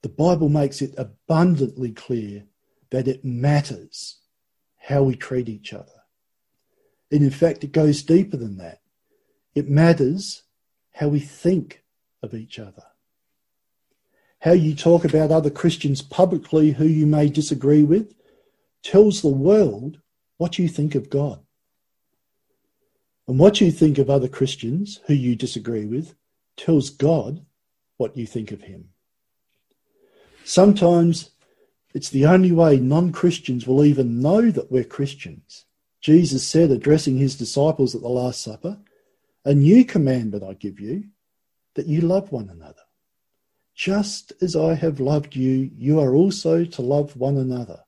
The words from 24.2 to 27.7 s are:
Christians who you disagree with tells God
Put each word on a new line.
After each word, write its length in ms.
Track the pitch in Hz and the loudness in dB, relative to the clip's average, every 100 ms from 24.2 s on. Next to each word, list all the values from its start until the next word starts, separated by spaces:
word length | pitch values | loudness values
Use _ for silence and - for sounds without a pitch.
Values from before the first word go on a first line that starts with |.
| 127 | -2
Christians 720 | - 135 - 113 151 202 - - | -4 -4 -4 -6 -6 -8 -12 -2
who 80 | |
you 200 | 143 123 | -2 0
disagree 520 | 113 123 117 104 113 107 | -4 -6 -8 -8 -8 -6
with 280 | 123 165 _ _ _ _ - | -8 -10 _ _ _ _ -12
tells 320 | - 156 - | 0 0 0
God 560 | - 143 165 107 156 - _ _ | -2 0 0 -2 -12 -16 _ _